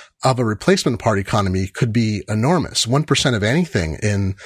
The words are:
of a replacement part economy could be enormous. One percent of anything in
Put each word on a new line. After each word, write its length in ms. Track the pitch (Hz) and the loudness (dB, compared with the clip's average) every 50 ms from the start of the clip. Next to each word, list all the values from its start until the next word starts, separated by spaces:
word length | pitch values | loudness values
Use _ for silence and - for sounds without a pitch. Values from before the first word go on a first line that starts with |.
| - - _ _ - | -20 -20 _ _ 0
of 140 | 135 131 120 | 0 2 2
a 60 | 123 | 2
replacement 540 | 110 104 - - - 190 190 - 156 120 98 | 0 -2 0 2 2 2 2 2 0 -2 0
part 180 | - 117 107 98 | 0 0 2 2
economy 500 | 95 - - 107 101 95 92 95 95 92 | 0 0 0 0 0 0 0 0 -2 -2
could 260 | - - 131 117 107 | -2 -2 -2 0 2
be 300 | 117 113 107 107 98 - - | 2 0 0 0 -4 -4 -4
enormous. 580 | 107 107 110 139 175 180 175 - - - - | -2 0 0 2 2 0 0 -2 -4 -4 -2
One 200 | 110 123 143 156 | 0 0 0 0
percent 320 | - 143 - - 143 123 107 | 0 0 0 2 0 0 0
of 40 | |
anything 560 | 98 107 127 170 180 160 - 104 85 80 78 - - | 0 0 0 0 0 0 -2 -2 -2 -2 -4 -4 -2
in 320 | 104 104 98 98 95 98 - - | -2 0 0 0 -2 -4 -6 -12